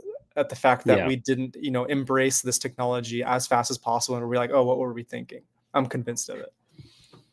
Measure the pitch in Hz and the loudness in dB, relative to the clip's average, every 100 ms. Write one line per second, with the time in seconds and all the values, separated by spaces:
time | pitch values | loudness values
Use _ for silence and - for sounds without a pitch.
0 | 403 - - 147 - 131 131 123 - 127 | -14 -16 -8 -4 -4 2 4 4 4 4
1 | 139 127 135 127 131 - 143 123 123 139 | 4 0 0 -2 -2 -6 -4 -2 0 -2
2 | 131 131 135 - 123 - 127 123 123 123 | 0 2 2 2 0 -2 -4 -2 -2 -2
3 | 117 120 120 123 - 120 120 123 123 120 | -2 -4 0 0 2 2 2 -4 0 0
4 | - 120 117 123 120 139 123 127 127 120 | 0 -2 0 0 2 4 4 2 -2 -6
5 | 117 123 123 - - _ _ 139 127 127 | -10 -12 -12 -18 -20 _ _ -2 0 -4
6 | 120 120 - - - _ _ - - _ | -6 -8 -8 -12 -14 _ _ -20 -20 _
7 | _ - _ | _ -20 _